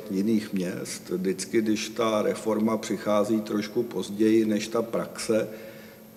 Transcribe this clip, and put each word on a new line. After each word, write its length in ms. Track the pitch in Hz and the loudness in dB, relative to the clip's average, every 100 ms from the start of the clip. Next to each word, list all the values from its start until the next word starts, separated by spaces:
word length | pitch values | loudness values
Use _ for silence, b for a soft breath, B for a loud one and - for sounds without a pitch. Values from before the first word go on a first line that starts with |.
| - | -4
jiných 420 | 95 107 110 - | 0 2 2 2
měst. 560 | 95 90 113 - - - | -2 -2 -4 -6 -10 -4
Vždycky, 520 | 92 95 90 - 117 | -2 -2 -2 0 0
když 280 | 110 107 - | 2 0 -2
ta 320 | - 110 107 | -2 0 2
reforma 560 | 98 92 110 107 110 110 | 2 0 0 2 2 0
přichází 640 | - 101 107 104 101 110 | -2 -4 2 2 4 0
trošku 420 | 107 107 101 123 | 0 -2 -2 -2
později 600 | 113 92 98 101 110 113 107 | -2 -2 -4 2 6 6 4
než 220 | 104 - | 2 0
ta 140 | 117 | -2
praxe, 680 | 113 95 80 - - 110 101 B B B B B - | -2 -2 -4 -6 0 0 0 B B B B B -14